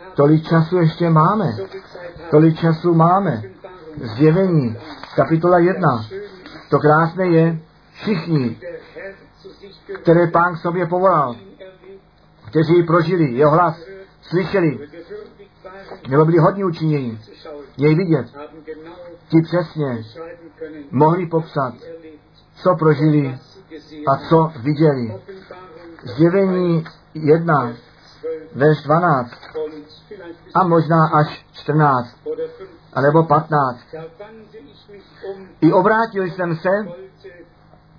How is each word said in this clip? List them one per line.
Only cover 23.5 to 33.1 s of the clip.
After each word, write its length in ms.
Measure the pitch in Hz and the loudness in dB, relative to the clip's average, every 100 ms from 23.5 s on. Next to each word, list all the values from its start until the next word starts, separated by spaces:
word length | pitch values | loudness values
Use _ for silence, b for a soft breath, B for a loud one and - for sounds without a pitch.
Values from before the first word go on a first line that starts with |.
| - - 156 - - - | -20 -20 -20 -20 -8 -2
a 80 | 139 | -2
co 360 | - 160 160 131 | 2 2 2 -2
viděli. 520 | 131 147 156 131 113 98 - - - - - - - - | -4 2 2 2 -4 -10 -16 -20 -20 -20 -20 -20 -20 -18
Zjevení 800 | - 135 170 196 190 180 175 165 160 - _ | -10 0 2 2 0 0 0 0 -4 -14 _
jedna, 580 | 156 151 165 165 147 123 120 - _ - - - - - | -4 2 2 4 0 0 -8 -18 _ -20 -14 -10 -10 -10
verš 280 | 117 147 151 | 0 2 2
dvanáct 580 | 139 160 175 135 120 - - 156 156 156 - - - 202 175 - - | 2 0 2 0 -4 -12 -14 -10 -10 -10 -20 -20 -20 -20 -18 -20 -6
a 120 | 175 180 | -2 2
možná 400 | 165 151 165 156 | 2 2 2 2
až 400 | 151 151 - _ | 2 0 -4 _
čtrnáct, 640 | - - 151 147 127 120 - 151 156 160 - - - - | -14 -2 2 2 2 -4 -12 -12 -10 -10 -12 -20 -20 -12
anebo 300 | 127 139 | -2 2